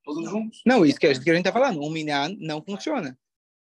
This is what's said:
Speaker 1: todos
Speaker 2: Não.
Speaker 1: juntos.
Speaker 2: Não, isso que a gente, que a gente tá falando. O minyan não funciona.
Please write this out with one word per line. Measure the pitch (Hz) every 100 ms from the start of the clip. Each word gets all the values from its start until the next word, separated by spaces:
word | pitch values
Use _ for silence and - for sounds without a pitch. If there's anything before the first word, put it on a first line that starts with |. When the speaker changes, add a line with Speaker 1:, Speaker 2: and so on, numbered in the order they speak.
Speaker 1:
todos | - 160
Speaker 2:
Não. | 165
Speaker 1:
juntos. | 208 220 - 226
Speaker 2:
Não, | 254
isso | 151 131
que | 165
a |
gente, | 131
que | 143
a |
gente | 165
tá | 185
falando. | 226 269 170
O | 147
minyan | 160 151 143 147 208
não | 160 151
funciona. | 151 202 - 285 139 131 _ _ _ _ _